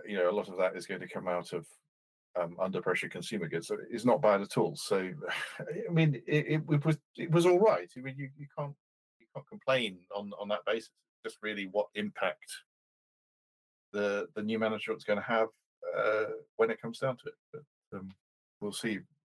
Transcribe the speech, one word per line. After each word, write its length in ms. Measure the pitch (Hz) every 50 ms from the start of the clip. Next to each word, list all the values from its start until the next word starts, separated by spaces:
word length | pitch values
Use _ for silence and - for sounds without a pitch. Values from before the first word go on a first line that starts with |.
| - 101
you 80 | 104
know, 140 | 95 90 87
a 20 |
lot 160 | 101 104 90 98
of 80 | 90
that 200 | 92 92 92 92
is 100 | 92 -
going 160 | - 95 90
to 60 | 92 90
come 200 | - 95 85 90
out 240 | 87 87 87 -
of, 140 | 90 85 78 - - _ _ _ _ _ _ _ _ _ _ _ - 90
um, 160 | 87 85 87 90
under 220 | 92 95 95 92
pressure 300 | - 92 90 - - 85
consumer 360 | - 87 - - 110 104 87
goods, 220 | 78 82 82 85 -
so 80 | 107 107 - -
it's 160 | 120 113 117
not 160 | 123 113 87
bad 180 | - 107 101 98
at 160 | 101 - -
all. 180 | 127 101 - -
So, 360 | - - - 101 95 92 92 85 76 - - - -
<sighs> 180 | - - - -
I 320 | - - 160 196 233 180
mean, 300 | 170 160 160 151 135 - -
it, 200 | - 147 151 143
it, 160 | 147 151 156 - -
it 140 | 151 147 147
was, 100 | 160 151 - _ _ - -
it 120 | - 165
was 140 | 156 175 170
all 160 | 180 175 180
right. 300 | 214 220 - 90 90 - -
I 60 | 131
mean, 140 | 127 135 131
you, 140 | 139 139 135 143 151
you 80 | 143 143 -
can't, 160 | 156 143 139 143 _ _ _ _ _ _ _ _ _
you 60 | _ _ -
can't 120 | 131 -
complain 520 | - - 202 - 135 131 127 117 104 92 90 - - 98
on, 140 | 101 101 101 98 -
on 80 | 104 101
that 160 | 104 - -
basis. 240 | 98 110 117 - - _ _ _ _ _ _ -
It's 100 | - -
just 80 | -
really 260 | - 107 104 101 98 92
what 180 | 95 104 - - -
impact 560 | 104 104 101 - - 98 90 - _ - - - - - _ _ _ _ _ _ _ _ _ _ _ _ _ _ _ _ _ _ _ _ _ _ _ _ _
the, 340 | - 104 104 101 101 101 90 - -
the 80 | 107
new 160 | 104 107 113 110
management's 460 | 131 - 127 110 - - 107 - -
gonna 180 | - 104 101
have, 240 | - - 117 110 113 113 _ _ _ _ _ - - - -
uh, 280 | 104 107 107 107 107 107 110 110 110 113 _ _
when 120 | - 113 113
it 140 | 110 -
comes 160 | - 113 117 -
down 180 | 131 135 127
to 120 | - - -
it. 60 | - _ _ _
But, 460 | - - 147 _ _ _ _ - 101 98
um, 120 | 95 95 95 _ _ _ _ _ _ _ _ -
we'll 120 | 104 104
see. 260 | 101 - - 113 104 92 - _ _ _